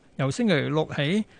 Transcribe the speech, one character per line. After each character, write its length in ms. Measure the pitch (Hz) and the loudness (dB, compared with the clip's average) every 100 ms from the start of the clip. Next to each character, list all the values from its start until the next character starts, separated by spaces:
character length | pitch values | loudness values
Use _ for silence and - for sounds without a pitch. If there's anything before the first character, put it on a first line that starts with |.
| - - | -12 -4
由 120 | 135 | -2
星 160 | 135 233 | 0 2
期 80 | |
六 300 | 156 127 151 - | 2 2 -2 -2
起， 300 | - 143 202 214 | -2 0 0 -4